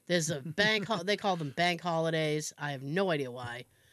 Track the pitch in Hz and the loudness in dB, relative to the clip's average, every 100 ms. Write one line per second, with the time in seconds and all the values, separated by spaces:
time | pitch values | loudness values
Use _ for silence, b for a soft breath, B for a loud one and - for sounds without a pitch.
0 | - 175 160 156 135 156 214 214 202 208 | -2 0 0 -4 -4 0 2 2 0 -2
1 | 180 208 208 180 156 131 175 170 175 165 | 0 0 0 0 -2 0 2 2 0 0
2 | 165 160 156 151 151 - 147 139 139 165 | 2 2 2 0 -4 -6 -6 -6 -2 0
3 | 196 156 131 123 117 123 123 b b | 2 2 0 -6 -8 -10 -14 b b